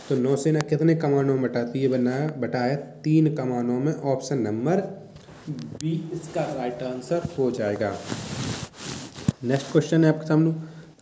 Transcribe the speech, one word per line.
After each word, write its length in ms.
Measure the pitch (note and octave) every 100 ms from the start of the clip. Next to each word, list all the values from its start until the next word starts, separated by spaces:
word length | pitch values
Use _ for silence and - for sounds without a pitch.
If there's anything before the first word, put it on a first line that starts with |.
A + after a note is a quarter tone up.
| -
तो 80 | C3
नौसेना 440 | B2+ C#3 D#3+ D#3
कितने 340 | - D3+ E3 D#3+
कमानों 380 | D#3 C#3 C#3
में 80 | C3+
बटा? 200 | B2 A#2+
तो 160 | A#2+ B2+
ये 100 | C3+
बना, 240 | B2+ B2 C3 D#3 C#3
बटा 200 | A#2 B2+
है 180 | B2 C#3+ - -
तीन 320 | D#3 D#3+ D#3
कमानों 440 | C3+ C3 B2 A#2+ B2
में। 120 | C#3+
option 440 | D3+ C#3 C3 - C3+
number 420 | G#2+ A2 C#3 F#3+ G3 - - - - - -
बी 440 | C3+ A#2 - D#3 E3 -
इसका 300 | E3+ - E3+ D3
right 300 | C3 B2 B2
answer 380 | B2+ B2+ - E3+ E3 -
हो 120 | B2+
जाएगा। 420 | A#2+ G#2+ G#2 G#2 F#2+ - - - - - - - - - - - - - -
Next 280 | A#2+ C3+ -
question 320 | D#3+ D3 E3
है 60 | D#3+
आपके 160 | D#3 -
सामने, 280 | D#3 D#3+ D#3+ - - - -